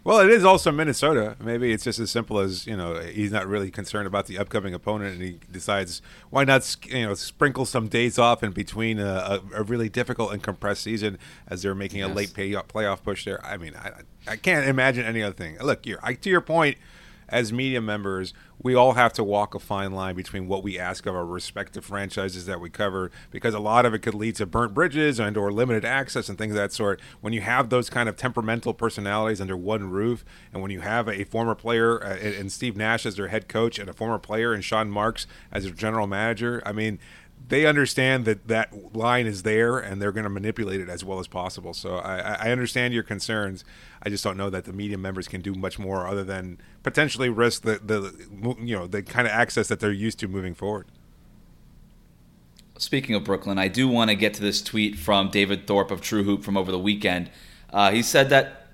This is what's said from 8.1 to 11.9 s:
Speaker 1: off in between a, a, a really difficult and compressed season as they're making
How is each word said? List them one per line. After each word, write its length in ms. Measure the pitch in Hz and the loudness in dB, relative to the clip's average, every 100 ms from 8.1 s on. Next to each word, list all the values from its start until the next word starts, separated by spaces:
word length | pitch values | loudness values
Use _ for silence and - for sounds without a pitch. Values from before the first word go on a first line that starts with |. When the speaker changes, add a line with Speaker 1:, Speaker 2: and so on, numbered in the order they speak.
| 117 | 6
Speaker 1:
off 240 | 117 117 | 6 6
in 120 | 107 | 0
between 440 | 92 104 107 113 110 | -4 -6 -4 -2 -2
a, 440 | 101 95 95 101 95 | -2 -2 -2 -4 -4
a, 60 | 98 | -6
a 40 | |
really 260 | 104 120 110 | -2 0 0
difficult 420 | 123 123 123 107 | -2 -2 -2 -2
and 100 | 104 | -2
compressed 420 | - 87 104 98 | -6 -4 -2 -2
season 360 | - 110 107 92 - - - | -4 -2 -4 -6 -16 -20 -12
as 140 | 92 | -6
they're 140 | 98 98 | -4 -4
making 260 | 98 | -6